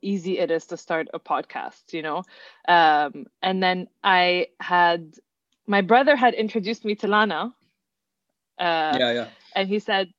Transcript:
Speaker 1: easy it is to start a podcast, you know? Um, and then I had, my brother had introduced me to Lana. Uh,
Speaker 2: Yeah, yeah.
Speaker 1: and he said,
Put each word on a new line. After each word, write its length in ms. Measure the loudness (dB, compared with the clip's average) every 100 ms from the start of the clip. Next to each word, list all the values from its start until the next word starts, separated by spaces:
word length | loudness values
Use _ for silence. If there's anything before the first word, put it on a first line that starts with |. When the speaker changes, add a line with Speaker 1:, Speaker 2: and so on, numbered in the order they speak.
Speaker 1:
easy 360 | -6 -4 -4 -4
it 120 | -2
is 160 | -4 -6
to 100 | -14
start 320 | -6 -6 -6
a 60 | -12
podcast, 720 | -6 -6 -6 -12 -14 -16 -14
you 100 | -10
know? 220 | -8 -8 -10 -20 -20 _ 2
Um, 580 | 4 6 4 0 -6 -18 -6
and 200 | -4 0
then 260 | 0 -2 -8 _
I 460 | 2 2 2 0 -4 -8
had, 540 | -2 2 4 2 -6 -20 _ _ _ _ -2
my 140 | -2
brother 360 | 4 4 4 4
had 180 | 2
introduced 500 | 2 -4 -4 -6 -6
me 120 | -6 -4
to 100 | 0
Lana. 480 | 2 0 -2 -8 -12 _ _ _ _ _ _ _ _ _ -6
Uh, 380 | -2 -2 -2 0
Speaker 2:
Yeah, 140 | 0
yeah. 160 | -2 -6 _ _
Speaker 1:
and 140 | -4 -2
he 100 | -4
said, 340 | -2 -2 -2